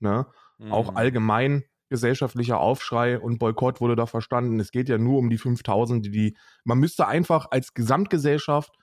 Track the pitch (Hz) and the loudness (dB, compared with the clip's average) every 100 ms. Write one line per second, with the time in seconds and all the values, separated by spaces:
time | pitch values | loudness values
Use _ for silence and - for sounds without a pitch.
0 | 104 110 131 _ _ - 107 107 117 101 | -2 -2 -4 _ _ -18 -4 -2 -2 0
1 | 120 123 110 107 135 143 - _ - 127 | 0 0 2 2 2 0 -4 _ -8 -2
2 | 120 131 127 120 117 107 90 135 - 120 | 0 0 -2 -2 -2 0 2 0 -2 0
3 | 120 123 117 117 117 110 127 123 120 117 | 0 -2 -4 -2 -2 0 -2 0 0 2
4 | 117 113 - 123 123 113 98 123 127 113 | 0 -4 -4 -2 0 -2 -2 -4 0 0
5 | 120 139 120 117 127 120 - 101 120 120 | 2 2 2 0 -2 -4 0 0 0 -2
6 | 104 104 107 - _ _ 117 123 160 - | -2 0 -2 -2 _ _ 0 2 2 2
7 | 127 147 175 160 - 131 - - 113 139 | 0 0 2 0 0 -4 -2 -4 0 0
8 | 202 165 143 147 147 147 147 _ | 0 0 2 0 0 -2 -2 _